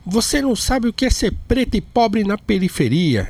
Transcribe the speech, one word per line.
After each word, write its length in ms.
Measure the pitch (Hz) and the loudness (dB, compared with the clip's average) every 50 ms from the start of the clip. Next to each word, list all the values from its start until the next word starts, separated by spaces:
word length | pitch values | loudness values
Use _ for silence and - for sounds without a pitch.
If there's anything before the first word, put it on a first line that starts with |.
| - | -8
"Você 360 | 180 185 233 - - - 285 | -2 -2 0 0 0 0 0
não 140 | 277 269 226 | 0 0 -2
sabe 320 | - - - 254 269 226 | -2 -2 -2 -2 0 0
o 60 | 240 - | -2 -2
que 120 | - 262 | 0 0
é 40 | 247 | 0
ser 240 | - - 247 190 - - - | 0 0 0 -2 -4 -4 -2
preta 280 | - 233 262 240 - - | -2 0 0 0 0 -2
e 60 | 202 | -4
pobre 420 | - - - 240 233 220 196 226 208 | -2 -2 0 2 2 2 2 0 0
na 140 | 196 202 | 0 -2
periferia." 920 | - - - 208 190 185 175 - - 147 110 127 175 185 156 123 101 90 | -4 -2 -2 -2 0 0 -2 0 0 0 2 2 2 2 2 0 0 -2